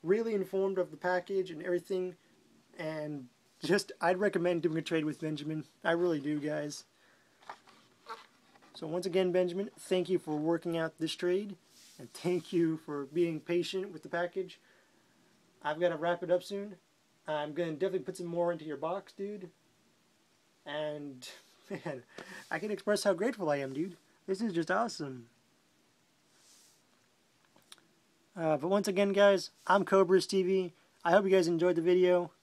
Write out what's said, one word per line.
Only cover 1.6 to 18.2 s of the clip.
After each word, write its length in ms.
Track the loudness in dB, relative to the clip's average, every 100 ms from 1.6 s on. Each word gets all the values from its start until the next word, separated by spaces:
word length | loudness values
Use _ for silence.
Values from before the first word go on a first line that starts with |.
everything, 540 | -4 -4 -2 -4 -4 -8 _ _ _ _ _ -8
and 500 | -6 -6 -6 -8 -12 _ _ _
just, 280 | 0 0 0 -2
I'd 180 | 0 2
recommend 440 | 0 2 0 0
doing 160 | 0 -2
a 40 |
trade 240 | -2 -2 -2
with 140 | -4
Benjamin. 460 | -6 -6 -6 -6 -8 _
I 80 | 0
really 280 | 2 2 0
do, 200 | -2 -2
guys. 460 | -2 -4 -6 -10 -18 _ _ _ _ _ -20 -20 -20 -20 _ _ -18 -18 -18 _ _ _ -20
So 120 | -12 -6
once 220 | -4 0
again, 240 | 2 4
Benjamin, 400 | 2 2 -2 -6 -10
thank 280 | -2 -2 2
you 120 | 0
for 160 | 0 -2
working 420 | 0 0 0 -2
out 160 | -4 -4
this 160 | -6 -2
trade, 400 | 0 0 -2 -12 _ -20 -20 -20
and 160 | -20
thank 400 | -6 -2 -2 0
you 240 | 2 2 0
for 280 | -6 -8 -4
being 340 | 0 0 -2
patient 520 | -2 -2 -2 -4 -6
with 120 | -10
the 60 | -6
package. 500 | -4 -2 -4 -8 -12 _ _ _ _ _ _ _ _ _ _
I've 160 | -6 0
gotta 160 | 0 2
wrap 260 | -2 -2
it 80 | 2
up 140 | 0
soon. 320 | 0 -8 -8 -14 _ _ _ _ -6
I'm 260 | -4 -4
gonna 180 | -4 -4
definitely 280 | -2 -2 -2
put 180 | -6
some 100 | -8